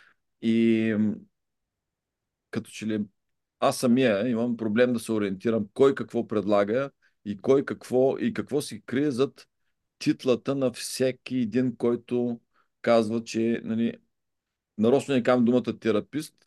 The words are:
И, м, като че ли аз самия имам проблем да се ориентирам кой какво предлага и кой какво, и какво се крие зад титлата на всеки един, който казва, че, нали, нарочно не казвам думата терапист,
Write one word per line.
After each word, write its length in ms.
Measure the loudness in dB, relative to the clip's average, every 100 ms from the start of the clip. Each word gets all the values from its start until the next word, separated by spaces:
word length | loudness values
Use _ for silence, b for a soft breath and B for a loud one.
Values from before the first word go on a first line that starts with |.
| b b _ _
И, 520 | -2 2 4 2 2 0
м, 160 | 0 -2 -12 _ _ _ _ _ _ _ _ _ _ _ _
като 200 | -10 -10
че 160 | -10 -6
ли 180 | -6 -6 _ _ _ _ -2
аз 180 | -2 0
самия 500 | 2 4 4 2 0
имам 280 | -2 -2 -4
проблем 360 | -2 2 2
да 80 | 2
се 120 | -2
ориентирам 540 | -2 -2 -2 -2 -2 -2
кой 200 | 4 4
какво 340 | 4 -4 -6 -4
предлага 640 | -2 2 2 2 -2 -4 _ _ _
и 140 | -12 -6
кой 260 | 2 2
какво, 540 | 0 -8 -2 2 2 0
и 140 | -4
какво 260 | -4 -4 -6
се 180 | -6 -12
крие 300 | -6 -2 -2
зад 360 | -2 -4 -6 -20 _ _ _ _ -8
титлата 560 | -4 -2 0 0 -2
на 180 | -2 -2
всеки 640 | -4 -10 -2 -2 -2 -6 -4
един, 400 | -2 0 -2 0
който 640 | -2 -2 -2 -4 -2 -6 _ _ _ _
казва, 420 | 2 2 2 -2
че, 360 | -4 -2 -2 -2
нали, 300 | -4 -2 -2 -4 _ _ _ _ _ _ _ 0
нарочно 360 | 2 2 2
не 80 | 0
казвам 220 | 2 4
думата 340 | 4 2 0 -4
терапист, 540 | 0 -2 -2 -10 -10 _